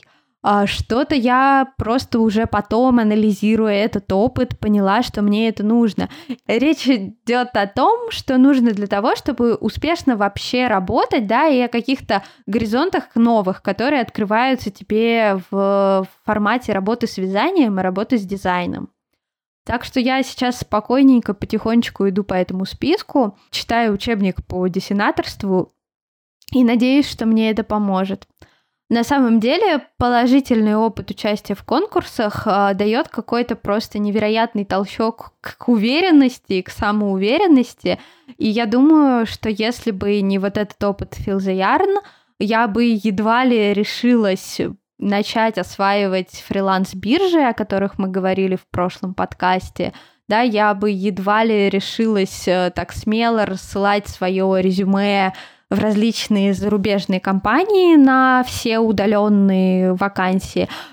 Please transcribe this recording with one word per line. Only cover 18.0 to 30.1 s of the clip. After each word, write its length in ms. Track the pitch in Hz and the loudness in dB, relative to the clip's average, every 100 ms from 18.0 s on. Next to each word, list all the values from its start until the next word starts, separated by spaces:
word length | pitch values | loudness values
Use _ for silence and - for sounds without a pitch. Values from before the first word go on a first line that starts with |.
| 214 240 | -2 -2
с 60 | |
дизайном. 640 | 190 196 190 180 180 - - _ _ _ _ _ _ _ - | -2 -6 -2 -2 -2 -8 -10 _ _ _ _ _ _ _ -8
Так 160 | 226 | -8
что 160 | - 269 | -4 -2
я 240 | 247 262 | 0 0
сейчас 360 | 262 - 247 247 | -2 -4 -4 -4
спокойненько, 720 | - 208 - 247 269 254 220 | -4 -4 0 4 6 4 2
потихонечку 760 | 202 - 214 220 233 233 - 196 | -4 -4 -4 0 0 0 -2 -2
иду 160 | 190 | -2
по 120 | 196 185 | -2 -2
этому 300 | 185 185 190 | -2 -4 -8
списку, 720 | - 262 381 - 294 220 - _ | -4 -2 -2 -2 0 0 -2 _
читаю 420 | - - 233 233 | -10 -4 0 0
учебник 520 | 202 - 226 196 175 - | -2 -2 -2 -2 -2 -6
по 200 | 180 185 | -4 -2
десенаторству 1080 | 180 - 202 220 - - - 196 185 - _ _ _ _ _ _ _ - | -2 -4 -2 -2 -2 -4 -6 -2 -2 -2 _ _ _ _ _ _ _ -4
и 100 | 254 | 2
надеюсь, 460 | 233 240 254 269 277 | 4 4 4 2 0
что 160 | - 226 | -2 0
мне 260 | 220 220 | 2 2
это 140 | 220 220 | -2 -2
поможет. 640 | 214 208 190 190 196 - _ - _ _ _ - | -2 0 0 -2 -6 -12 _ -20 _ _ _ -4
На 140 | 233 | -2
самом 380 | 233 277 247 226 | 0 2 2 2
деле, 440 | 226 330 427 302 - - | 2 0 2 0 -4 -4
положительный 800 | 247 | 0